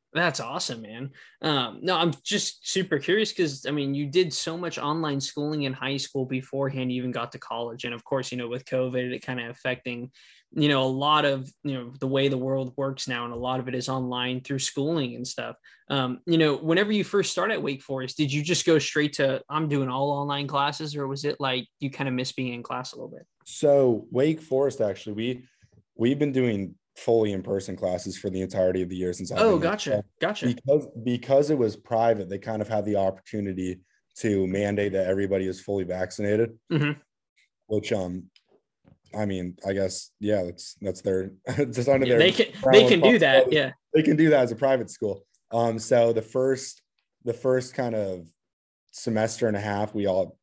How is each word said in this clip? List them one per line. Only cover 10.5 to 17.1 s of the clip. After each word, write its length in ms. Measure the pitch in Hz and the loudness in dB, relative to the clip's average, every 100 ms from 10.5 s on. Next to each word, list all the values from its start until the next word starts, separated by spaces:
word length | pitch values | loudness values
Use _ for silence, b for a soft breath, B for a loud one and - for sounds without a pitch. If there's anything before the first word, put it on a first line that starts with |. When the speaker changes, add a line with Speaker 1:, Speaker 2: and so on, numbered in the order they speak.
Speaker 1:
you 180 | - 147 | 0 2
know, 140 | 143 | 4
a 40 | 131 | 2
lot 380 | 131 143 151 147 | 0 2 4 4
of, 260 | 135 131 - | 0 -4 -10
you 100 | 147 | -8
know, 200 | 135 120 135 | -6 -8 -6
the 80 | 135 | -2
way 200 | 135 139 | 2 2
the 100 | 135 | 0
world 360 | 131 135 131 123 | -2 -2 -4 -4
works 300 | 135 135 - | -6 -4 -6
now, 180 | 123 120 | -6 -6
and 80 | |
a 40 | 120 | -6
lot 220 | 123 131 | -4 -4
of 80 | 127 | -4
it 80 | 127 | -4
is 140 | 123 | -4
online 520 | 131 127 123 123 127 | -4 -2 -4 -4 -4
through 180 | 131 139 | -4 -4
schooling 560 | - - 143 165 127 120 | -4 -2 -2 0 -2 -6
and 120 | 127 | -10
stuff. 300 | - 117 117 b b b | -8 -10 -12 b b b
Um, 300 | 139 127 123 - | -2 -2 -4 2
you 120 | 165 | 4
know, 180 | 156 139 | 4 2
whenever 360 | 160 170 202 | 2 2 2
you 120 | 214 | 0
first 280 | 180 | 0